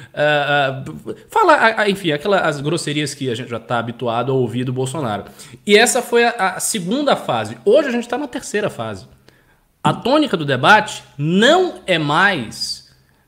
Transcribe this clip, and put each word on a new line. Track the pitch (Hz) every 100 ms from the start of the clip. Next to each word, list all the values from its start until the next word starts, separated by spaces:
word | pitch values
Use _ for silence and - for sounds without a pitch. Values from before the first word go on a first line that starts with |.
| 135
é, | - 151 147 143 143 135 131 131 156 110
é, | - -
fala, | 440 381
a, | 302 226 220
a, | 208
enfim, | 196 170
aquela, | 147 202 190
as | 170 147
grosserias | 143 165 156 147 151
que | - 131
a |
gente | 117 120
já | 117
tá | - 120
habituado | 117 117 123 113 127
a |
ouvir | 135 120 120
do | 127
Bolsonaro. | 127 131 160 123 101 - - - - -
E | 208
essa | 240 247
foi | 233 233
a, | 233 - 190 180
a |
segunda | - 220 175 262 285 208
fase. | - 120 107 120
Hoje | 196 262 294
a |
gente | 240 233
tá | 247
na | 294
terceira | 277 - 202 196
fase. | - 113 101 - _ _ _ _ _ _ _
A | 151
tônica | - 226 302 285 175
do |
debate | 143 127 151 214 - - - -
não | 147 185 240 349 370 - -
é | 165
mais | 147 156 196 180 113 - - - - _ _ _